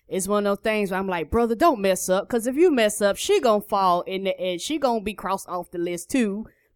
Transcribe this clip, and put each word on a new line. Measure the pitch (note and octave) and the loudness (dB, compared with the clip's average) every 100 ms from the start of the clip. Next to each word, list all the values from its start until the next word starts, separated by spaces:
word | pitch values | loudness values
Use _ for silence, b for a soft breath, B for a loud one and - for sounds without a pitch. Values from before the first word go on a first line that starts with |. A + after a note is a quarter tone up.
| - | -8
it's | F3+ F#3+ | -6 -2
one | G#3 G3+ | 0 0
of | G3 | 0
those | |
things | A3 G#3+ G3 | 0 0 0
where | F#3+ | -2
I'm | G3 | -4
like, | F3 - | -4 0
"Brother, | A3+ A#3 A3+ | 0 2 4
don't | E4+ A#3 | 2 4
mess | G3 F3+ - | 2 0 0
up, | F#3+ - | 0 0
'cause | A#3+ A3+ | -2 0
if | C4 | 4
you | F4+ | 4
mess | C4 G#3+ - | 4 2 2
up, | G3+ F#3+ | 0 0
she | - G4+ | 0 2
gonna | B3+ G#3 | 4 2
fall | G3+ G3+ F#3+ F3 | 0 0 2 2
in | - F#3+ F#3+ | -2 -4 -4
the, | F#3 | -4
and | F#3 F3 | -4 -6
she | - D4+ | -6 -2
gonna | C4+ A3+ | 0 0
be | G3+ | -4
crossed | G3+ F#3 G3 - | -6 -6 -6 -6
off | F3+ F3 | -10 -8
the | F3 | -6
list | E3+ F3 - | -6 -6 -2
too," | C4+ G#3+ G3+ A3+ b b | 0 0 -2 -10 b b